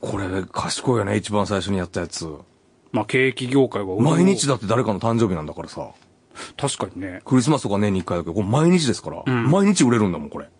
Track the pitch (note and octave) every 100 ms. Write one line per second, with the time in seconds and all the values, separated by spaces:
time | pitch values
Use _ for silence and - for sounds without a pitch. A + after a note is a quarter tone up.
0 | - G#2 F#2+ F#2+ F2+ - - - - A#2+
1 | G2+ G#2+ - G#2 F#2 G2 F2 G2 E2+ G2
2 | E2+ - E2 D2 - _ _ _ - A#2
3 | G2+ C3 C3 A#2+ B2+ C#3 B2 - G2 F#2+
4 | C3+ E3 F#3 G3 C#3+ B2+ G2 A2+ A2 F#2+
5 | A2+ A2+ A2 E2+ D2+ D#2+ D#2+ - B2 -
6 | _ _ _ - - - C#3 - G2 F2
7 | F#2+ F2+ - B2+ B2 C#3+ G2+ G2+ G#2 F#2+
8 | - F2 E2+ F2+ G2 C3+ E3 F3+ C#3 -
9 | - - - B2+ A#2 F#3 G3+ F#3+ B2+ A#2
10 | G#2 D#2+ D2 - -